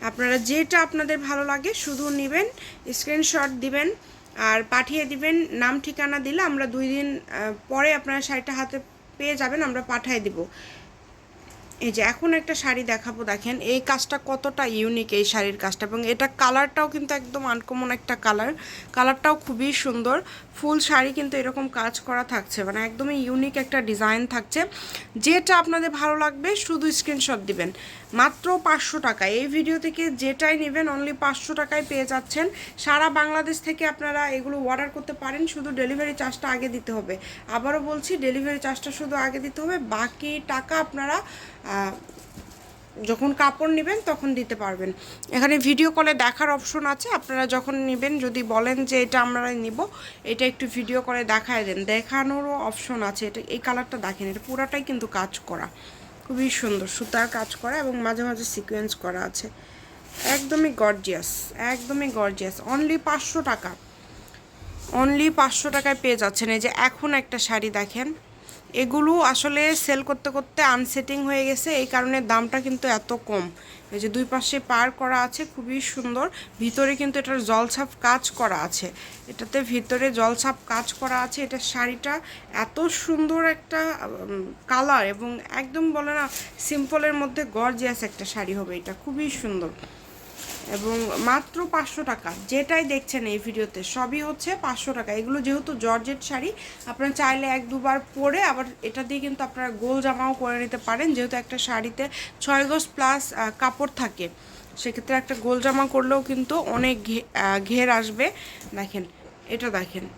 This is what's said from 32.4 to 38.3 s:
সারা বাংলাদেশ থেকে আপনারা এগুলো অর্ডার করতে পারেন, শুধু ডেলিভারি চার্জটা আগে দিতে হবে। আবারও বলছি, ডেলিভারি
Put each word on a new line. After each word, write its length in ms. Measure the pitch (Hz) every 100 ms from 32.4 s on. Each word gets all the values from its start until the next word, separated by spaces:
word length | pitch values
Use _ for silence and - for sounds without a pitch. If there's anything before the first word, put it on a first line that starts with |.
| 339 415 - -
সারা 240 | - 294 320 302
বাংলাদেশ 360 | 302 311 302 320 -
থেকে 160 | 311 320
আপনারা 300 | 302 294 294 294 269
এগুলো 200 | 254 285 254
অর্ডার 180 | 262 285 285
করতে 160 | 294
পারেন, 300 | 285 262 277 320
শুধু 240 | 311 277 254
ডেলিভারি 340 | 254 277 294 285
চার্জটা 280 | 262 254 277
আগে 200 | 254 254
দিতে 220 | 240 226
হবে। 220 | 220 190 185 - - - 226
আবারও 240 | 254 302 285
বলছি, 260 | 302 285 359
ডেলিভারি 320 | 269